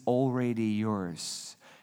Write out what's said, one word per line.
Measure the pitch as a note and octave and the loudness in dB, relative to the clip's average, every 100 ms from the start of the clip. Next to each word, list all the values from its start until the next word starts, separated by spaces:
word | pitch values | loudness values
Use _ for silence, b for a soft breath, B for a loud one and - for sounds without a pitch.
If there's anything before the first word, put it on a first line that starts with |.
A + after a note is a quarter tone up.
| - | 2
already | B2 C3+ B2+ B2 A2+ A2 | 2 4 2 0 2 0
yours. | G#2 A2 G#2 F2 E2 - - - - b b | 2 0 0 -2 -6 -8 -8 -12 -16 b b